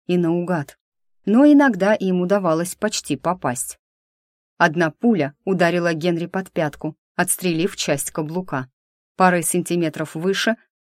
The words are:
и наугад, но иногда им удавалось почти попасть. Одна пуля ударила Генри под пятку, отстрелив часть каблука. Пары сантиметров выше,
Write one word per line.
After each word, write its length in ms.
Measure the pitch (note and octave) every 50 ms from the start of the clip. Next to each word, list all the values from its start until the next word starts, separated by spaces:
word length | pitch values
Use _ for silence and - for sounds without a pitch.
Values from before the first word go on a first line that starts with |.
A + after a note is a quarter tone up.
| _
и 100 | - F3+
наугад, 640 | F3+ F3 E3 E3+ F3 F3 E3+ F3+ D#3+ C#3 - - _ _ _ _ _ _ _ _ _ -
но 180 | F#3+ G#3 A#3+ C#4+
иногда 500 | D4 D4 C#4+ C#4+ C4+ G#3+ F3 F#3+ G3+ G#3+
им 280 | - F#3+ F#3+ F3+ F3+
удавалось 520 | F3+ F3+ G3+ G#3 F#3+ E3+ D#3 D#3+ F3 F#3 -
почти 420 | - - G#3+ - - - - D3+
попасть. 640 | C3+ - E3 F3+ F3+ - C3+ B2 - - - - _ _ _ _ _ _ _ _ _ _ _ _ _ _ _ _
Одна 340 | - F3 E3+ D3 F3 E3+ D#3
пуля 440 | - - - A#3+ A3+ E3+ C#3+ C#3 - _ -
ударила 480 | F#3+ F#3+ E3+ F3+ E3+ E3+ F3 E3+ E3+ E3+
Генри 320 | D#3 D3+ F3+ F3 E3 E3+
под 240 | E3+ - F#3+ F#3+ -
пятку, 460 | - F3 D#3+ D3 - - - G#3+ - _ _ _ -
отстрелив 640 | - F3 F3+ - - - F#3 E3 D#3+ E3+ E3 -
часть 340 | - - - D3 C#3 - -
каблука. 600 | - - D#3 D3 D#3+ F#3 F#3 - - C3 C3 C3 _ _ _ _ _ _ _ _ _
Пары 260 | - F#3 F#3 F3 F3
сантиметров 720 | D#3 - - F3 E3+ - F3 F3 E3+ D#3 D3+ - D#3 - -
выше, 420 | D#3+ E3 F#3+ G3 - - A3+ A3+ - _ _ _ _ _